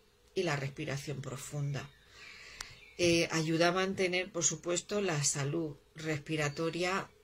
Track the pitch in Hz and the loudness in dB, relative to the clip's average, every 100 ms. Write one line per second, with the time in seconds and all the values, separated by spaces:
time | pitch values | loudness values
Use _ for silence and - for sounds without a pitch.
0 | _ _ - 190 175 143 139 147 143 135 | _ _ -8 -2 0 0 -2 -4 -4 -4
1 | - 131 135 127 - 147 143 135 - - | -4 -6 -6 -8 -6 -4 -2 -2 -6 -14
2 | - - - - - - - - - - | -20 -20 -20 -18 -16 -14 -14 -14 -10 2
3 | 175 170 - 160 160 160 175 185 190 190 | 6 6 4 2 2 4 4 4 2 2
4 | 180 180 185 170 170 156 170 175 - 208 | 2 2 -2 0 0 0 -2 -2 0 0
5 | 190 151 143 147 139 165 156 139 _ 160 | 2 2 2 0 0 0 -2 -6 _ -8
6 | 156 147 156 156 147 147 165 170 180 190 | -4 -4 -2 0 0 0 -2 0 0 0
7 | 143 - | -4 -12